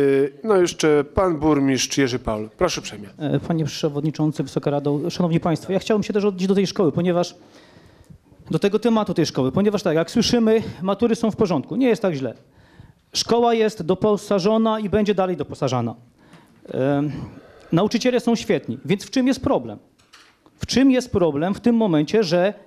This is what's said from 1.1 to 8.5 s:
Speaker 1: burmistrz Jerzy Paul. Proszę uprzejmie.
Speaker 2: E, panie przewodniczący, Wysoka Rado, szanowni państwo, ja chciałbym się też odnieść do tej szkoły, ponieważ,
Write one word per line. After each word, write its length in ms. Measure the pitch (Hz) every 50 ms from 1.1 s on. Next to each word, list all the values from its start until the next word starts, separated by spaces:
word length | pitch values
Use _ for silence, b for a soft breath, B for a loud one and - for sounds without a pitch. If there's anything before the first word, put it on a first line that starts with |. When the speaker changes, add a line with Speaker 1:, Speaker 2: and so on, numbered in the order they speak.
| - 208 190 185 165 143
Speaker 1:
burmistrz 600 | 147 156 151 143 139 135 135 120 - - - 143
Jerzy 200 | 139 123 120 123
Paul. 300 | 123 120 110 107 107 113 - -
Proszę 220 | 185 165 - 151
uprzejmie. 280 | - - - 208 101 - - -
Speaker 2:
E, 220 | 156 143 143 143
panie 240 | - - 170 160 156
przewodniczący, 800 | 139 - - - 156 143 147 147 156 139 - 156 156 151 -
Wysoka 280 | 143 131 - 160 - 151
Rado, 400 | 143 143 139 147 143 147 151 175
szanowni 300 | - - 180 170 160 160
państwo, 320 | - 180 156 - - -
ja 60 | 190 185
chciałbym 240 | - - 220 214
się 100 | - -
też 120 | 202 214 196
odnieść 220 | 208 190 180 185
do 80 | 190 196
tej 120 | 196 196
szkoły, 260 | - - - 196 151
ponieważ, 420 | 151 170 175 180 170 175 175 - - B B B B B B B B B B B B B B B B - _ _ - _ - -